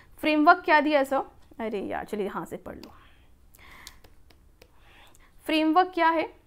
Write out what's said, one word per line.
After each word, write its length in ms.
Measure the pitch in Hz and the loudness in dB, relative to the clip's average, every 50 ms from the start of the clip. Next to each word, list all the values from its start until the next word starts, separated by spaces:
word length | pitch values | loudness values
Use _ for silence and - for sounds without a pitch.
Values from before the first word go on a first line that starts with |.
| - _ - - | -20 _ -16 -6
फ्रेमवर्क 440 | - 311 302 302 294 339 359 359 359 | -2 0 2 4 6 6 4 4 4
क्या 140 | - 320 302 | 2 2 4
दिया 180 | 277 302 311 277 | 4 4 2 2
है 60 | 269 | 0
सर? 120 | 269 269 269 - - - - - - - - | 0 -2 -4 -4 -6 -12 -20 -20 -20 -14 -10
अरे 220 | 233 214 226 196 | -10 -8 -8 -8
यार 240 | - 98 - - - | -8 -8 -8 -10 -10
चलिए 200 | - - 208 202 | -10 -8 -6 -6
यहाँ 200 | 170 - 185 156 | -6 -6 -8 -10
से 120 | - - - | -10 -12 -14
पढ़ 180 | - - - | -14 -16 -18
लो। 180 | - - - - - - - - _ _ _ - _ - - - - - - - - - - - - - - - - - - - _ _ _ _ _ - _ _ - - - - - - - - - - - _ - - | -18 -18 -20 -20 -20 -20 -20 -20 _ _ _ -20 _ -20 -20 -20 -20 -20 -20 -20 -20 -20 -20 -20 -20 -20 -20 -20 -20 -20 -20 -20 _ _ _ _ _ -20 _ _ -20 -20 -20 -20 -20 -20 -20 -20 -20 -20 -20 _ -18 -6
फ्रेमवर्क 460 | - 320 311 311 311 311 359 370 359 359 | -2 0 0 2 2 4 2 2 2 0
क्या 140 | 339 330 320 | 0 0 2
है? 140 | 330 320 339 466 - - _ | 2 0 -4 -6 -10 -18 _